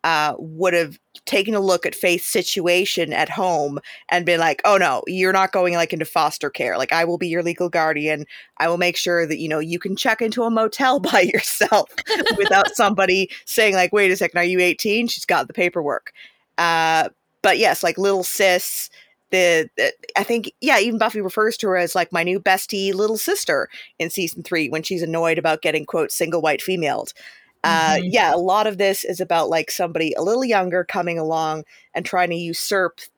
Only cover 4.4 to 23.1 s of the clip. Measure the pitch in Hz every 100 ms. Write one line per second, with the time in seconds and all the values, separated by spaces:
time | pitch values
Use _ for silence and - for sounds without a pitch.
4.4 | 165 143 - 196 175 123 - 185 185 190
5.4 | 190 196 180 170 165 165 156 170 151 -
6.4 | 143 - 147 90 131 165 170 175 180 165
7.4 | 170 170 180 165 160 151 151 151 151 -
8.4 | - _ 165 175 175 170 180 175 160 156
9.4 | 160 151 160 170 196 196 247 220 226 220
10.4 | 233 220 220 - 262 277 190 214 185 -
11.4 | - - - 208 - - - 440 440 202
12.4 | 415 196 - - 208 196 190 190 190 -
13.4 | - - 214 190 180 208 196 196 170 175
14.4 | 175 180 180 160 214 214 233 - - 170
15.4 | 127 - 175 175 147 - - - - _
16.4 | _ - 170 165 160 160 131 _ _ _
17.4 | - 175 208 - 175 165 196 196 175 -
18.4 | 196 180 - - - - _ _ _ 185
19.4 | 175 165 160 - - - - - 202 233
20.4 | 208 _ 262 240 226 220 220 214 190 -
21.4 | 214 214 208 185 175 185 170 170 170 190
22.4 | 196 185 - 196 196 190 214